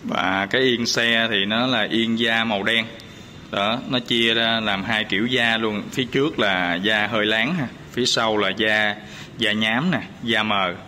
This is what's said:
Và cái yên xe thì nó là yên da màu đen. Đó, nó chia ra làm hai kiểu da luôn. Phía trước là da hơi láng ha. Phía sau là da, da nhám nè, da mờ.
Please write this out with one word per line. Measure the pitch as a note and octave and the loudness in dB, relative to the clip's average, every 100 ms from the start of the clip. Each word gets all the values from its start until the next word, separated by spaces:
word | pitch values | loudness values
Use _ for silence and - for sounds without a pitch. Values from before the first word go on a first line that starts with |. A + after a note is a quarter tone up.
Và | - - F2+ F#2+ G2 | -2 -2 0 0 0
cái | B2 | 2
yên | C3 A#2 A#2 | 2 2 0
xe | - A#2 A2+ A2+ | 0 2 2 2
thì | G#2 G2 | 0 2
nó | A2+ B2+ | 0 2
là | A#2+ | 0
yên | G#2 A2+ A2+ A2+ | 0 0 0 2
da | A#2 A2+ | 2 2
màu | A2+ G2+ | 0 0
đen. | G#2+ A2+ A2+ - - - - - - | 2 0 -2 -10 -18 -18 -18 -18 -6
Đó, | G2+ G2+ A#2+ - | -2 0 -2 -2
nó | B2+ | -4
chia | A#2+ A#2 A#2 | 0 2 2
ra | A2+ A2+ A2+ | 2 2 0
làm | G#2+ G2 | 0 -2
hai | G2 A2 | 0 -2
kiểu | G#2+ F#2+ A#2+ | 0 0 0
da | B2+ A#2 A2+ | 2 2 2
luôn. | A2+ G#2 - | 0 -2 -6
Phía | - | -6
trước | B2 C#3+ D3 - | -2 0 0 2
là | G#2 F#2 F2+ E2+ | 2 2 0 0
da | G2+ G#2+ G#2 | 0 0 0
hơi | A2+ G#2 | 0 2
láng | A2 A#2+ F3+ | 2 0 -2
ha. | A#2+ - - | -4 -8 -10
Phía | - B2 | -4 0
sau | - A2+ G#2+ | 2 2 2
là | G2 | 0
da, | F#2+ A2 G#2+ G#2+ G#2 - - - - | 0 2 4 2 -2 -12 -16 -16 -2
da | A2 | 0
nhám | G#2+ A2 A#2 E3+ | 2 0 2 0
nè, | C3+ F#2+ - | -2 -4 -10
da | A#2 A2 | 0 0
mờ. | G#2+ G2+ F#2 F2+ | 2 2 0 -2